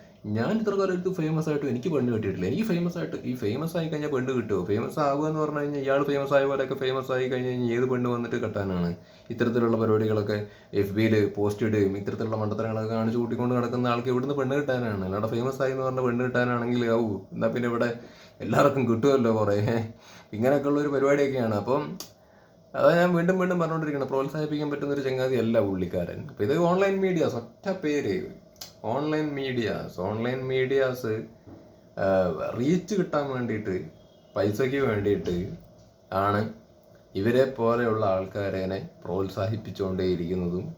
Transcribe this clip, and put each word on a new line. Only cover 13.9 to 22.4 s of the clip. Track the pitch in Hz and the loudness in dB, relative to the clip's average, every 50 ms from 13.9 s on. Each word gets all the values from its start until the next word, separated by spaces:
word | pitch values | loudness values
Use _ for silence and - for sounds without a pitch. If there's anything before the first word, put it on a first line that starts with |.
| 120 123 120 | 0 0 0
എവിടുന്ന് | 131 123 123 123 143 139 | 0 0 0 0 -2 -2
പെണ്ണ് | 139 135 127 139 | -2 -2 0 0
കിട്ടാനാണ്? | 147 143 135 127 123 120 110 104 95 95 | 0 0 0 -2 -2 -2 -2 -2 -2 -2
അല്ലാണ്ട് | 92 95 104 107 | -2 -2 -2 -2
ഫേമസ് | 110 117 117 123 131 135 - | 0 0 -2 -2 -2 -2 -2
ആയി | 135 131 | -2 -2
എന്ന് | 131 135 131 | 0 -2 -2
പറഞ്ഞ | 131 131 127 127 | -2 0 0 0
പെണ്ണ് | 123 120 120 127 | 0 0 0 0
കിട്ടാനാണെങ്കിൽ, | 123 123 123 123 123 123 120 120 120 123 123 120 113 | 0 0 0 2 2 0 0 0 0 0 0 2 2
ഔ, | 113 113 117 107 98 95 - - - | 2 2 2 0 -2 -6 -8 -10 -4
എന്നാ | 113 113 | -2 0
പിന്നെ | 113 110 120 120 120 | 0 0 0 0 0
ഇവിടെ | 120 113 120 120 - - - - - - - - - - | 0 0 0 -2 -2 -6 -12 -18 -20 -20 -20 -20 -14 -10
എല്ലാവർക്കും | - - 113 143 147 143 - 135 123 113 110 | -4 0 4 6 6 6 4 2 2 2 2
കിട്ടുമല്ലോ | 110 120 139 135 127 117 113 110 | 4 4 4 4 4 4 4 4
കുറേ. | 110 104 101 101 104 107 120 117 113 110 110 - - - - - - - - - | 4 2 2 2 2 2 2 0 0 -2 -4 -8 -16 -20 -20 -20 -20 -16 -10 -4
ഇങ്ങനെയൊക്കെയുള്ള | 104 120 131 147 143 139 143 143 143 | 0 2 2 4 2 2 2 2 2
ഒരു | 147 | 2
പരിപാടിയൊക്കെയാണ്. | 147 143 131 135 139 143 139 143 135 131 127 117 110 107 | 0 2 2 4 4 4 4 4 2 2 0 0 2 0
അപ്പം | 101 101 117 131 147 147 151 180 - - - - _ _ - - - | 0 0 0 0 0 -2 -4 -8 -12 -14 -16 -20 _ _ -20 -20 -20